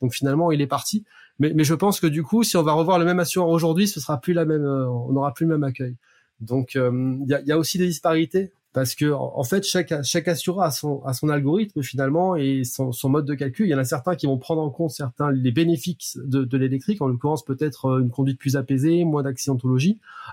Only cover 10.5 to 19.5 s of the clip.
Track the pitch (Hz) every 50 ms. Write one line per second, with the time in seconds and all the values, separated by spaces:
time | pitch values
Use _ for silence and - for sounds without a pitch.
10.5 | 175 196 185 160 - - - 151 143 139 131 135 127 - - 151 147 147 139 139
11.5 | 160 208 226 208 - 156 135 - - 127 139 135 143 165 180 185 180 160 139 135
12.5 | 135 135 131 123 - - 131 131 120 - - 135 135 156 151 135 147 135 143 135
13.5 | 127 - 220 190 147 135 131 127 165 143 - 180 180 - - 143 135 131 - -
14.5 | 165 160 156 147 127 - 170 156 - - 147 127 - - 147 147 139 135 127 131
15.5 | 117 135 170 165 170 - - 175 175 - - - - 131 123 139 127 139 131 120
16.5 | 127 135 131 131 131 135 - - 214 202 151 131 127 120 - 147 156 147 - -
17.5 | 135 131 151 151 - - - 131 131 131 131 120 120 - 135 135 135 - - 139
18.5 | 131 139 131 - 139 131 135 160 165 175 175 170 151 147 135 139 135 - - -